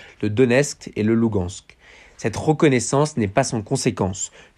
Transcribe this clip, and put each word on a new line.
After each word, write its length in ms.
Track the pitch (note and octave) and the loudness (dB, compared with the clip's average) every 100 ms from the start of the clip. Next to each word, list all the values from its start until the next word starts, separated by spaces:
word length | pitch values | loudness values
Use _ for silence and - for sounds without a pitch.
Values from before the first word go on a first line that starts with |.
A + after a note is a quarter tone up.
| - - | -20 -8
le 80 | G#2+ | -2
Donetsk 640 | G#2 B2+ B2+ C#3+ - - - | 2 4 4 0 -4 -10 -2
et 60 | |
le 120 | G#2+ A2+ | 0 2
Lugansk. 640 | A#2 G#2 F2+ - - _ - - - - | 2 0 -4 -8 -18 _ -20 -20 -20 -10
Cette 180 | A#2 G2+ | -8 -2
reconnaissance 800 | D3+ D3+ D#3 B2+ - C#3 D3+ - | -2 2 4 2 2 0 0 0
n'est 140 | G2+ | -2
pas 160 | C#3 B2+ | 0 -2
sans 160 | A#2 | -4
conséquence, 720 | F#2+ C3+ C3 G2 F#2+ - - - - | -4 -2 -2 -2 -2 -4 -10 -12 -20